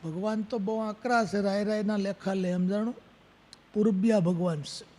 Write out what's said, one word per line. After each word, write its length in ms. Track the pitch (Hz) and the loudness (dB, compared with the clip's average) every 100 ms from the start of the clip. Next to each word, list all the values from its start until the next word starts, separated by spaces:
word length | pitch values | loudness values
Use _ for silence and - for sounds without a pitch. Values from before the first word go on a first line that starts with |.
ભગવાન 380 | 165 160 208 220 | -8 -4 -4 -4
તો 160 | 214 240 | -4 -4
બહુ 220 | 190 220 | -2 -2
આકરા 440 | 220 208 254 240 | -4 -6 0 2
છે, 160 | 208 196 | 2 0
રાય 240 | 202 196 | 0 0
રાયના 320 | 208 214 208 208 | 0 0 0 -2
લેખા 380 | 196 196 190 | -2 -4 -4
લે 140 | 190 185 | -2 0
એમ 200 | 180 180 | 0 0
જાણો. 260 | 202 220 262 - - _ _ _ - _ | 0 -2 -6 -14 -20 _ _ _ -20 _
પૂરબિયા 460 | 208 220 190 220 214 | 2 2 4 4 4
ભગવાન 420 | 170 180 180 160 | 4 2 0 -2
છે. 220 | 139 - - | -6 -12 -16